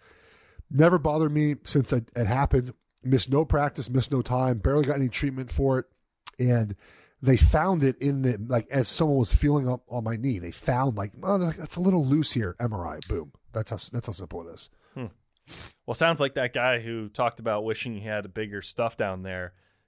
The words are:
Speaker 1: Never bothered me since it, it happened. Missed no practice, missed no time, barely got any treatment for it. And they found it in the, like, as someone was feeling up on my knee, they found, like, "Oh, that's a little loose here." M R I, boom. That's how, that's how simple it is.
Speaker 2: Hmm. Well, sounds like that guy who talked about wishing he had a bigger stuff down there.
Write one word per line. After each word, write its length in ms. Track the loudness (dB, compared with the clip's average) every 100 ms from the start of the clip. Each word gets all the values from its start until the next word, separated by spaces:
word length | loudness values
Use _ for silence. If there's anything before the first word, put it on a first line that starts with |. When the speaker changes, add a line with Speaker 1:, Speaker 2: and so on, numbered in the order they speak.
| _ _ _ -20 _ -20 -2
Speaker 1:
Never 300 | 4 6 6
bothered 320 | 2 2 2
me 240 | 2 0 0
since 280 | 0 0 2
it, 180 | 0 -2 -4
it 120 | 0
happened. 460 | 0 2 2 0 -10 _ _
Missed 280 | 0 2 4
no 140 | 2 2
practice, 440 | 0 0 -4 -2
missed 220 | 0 0
no 100 | 0
time, 360 | 0 0 0 0
barely 260 | 2 2 2
got 120 | 0
any 100 | -2
treatment 420 | -2 -4 -4 -4
for 300 | 0 2 0
it. 60 | -2 _ _ _ -14 -2
And 360 | 2 2 0 -6 -14 -20 _ _
they 160 | 2 6
found 460 | 6 6 2 2
it 120 | 2 2
in 200 | -2 0
the, 160 | 0 -2 -2
like, 200 | -2 0
as 180 | 0 2
someone 300 | 2 2 2
was 160 | 4
feeling 340 | 4 4 2 0
up 140 | -4 -6
on 140 | -6
my 140 | -4 -4
knee, 220 | -2 -2
they 120 | -6
found, 460 | -6 -2 0 0 -2
like, 140 | -6 -6
"Oh, 140 | -2 0
that's 400 | 0 -4 -8 -2
a 40 |
little 240 | 2 2 2
loose 280 | 2 2
here." 220 | 0 -2 -4
M 140 | -4
R 120 | -4 -8
I, 140 | -8 -6
boom. 240 | -6 -8 _ _
That's 160 | -8 -6
how, 60 | -4 -4
that's 140 | -4 -8
how 60 |
simple 340 | -10 -10 -12 -12
it 60 |
is. 160 | -14 -14 _ _
Speaker 2:
Hmm. 120 | -14 -14 -16 _ _ -20 -18 -18 _ -10
Well, 100 | 0
sounds 240 | 2 2
like 140 | 0 0
that 180 | -4
guy 260 | 0 0 0
who 280 | -4 -8 -8
talked 300 | -2 -2 -2
about 240 | -2 -2
wishing 320 | -2 -4 -6 -8
he 100 | -6
had 200 | -8 -6
a 40 |
bigger 320 | -8 -8 -8
stuff 360 | -8 -4 -4 -2
down 260 | -4 -4
there. 300 | -8 -8 -10 -14 _ _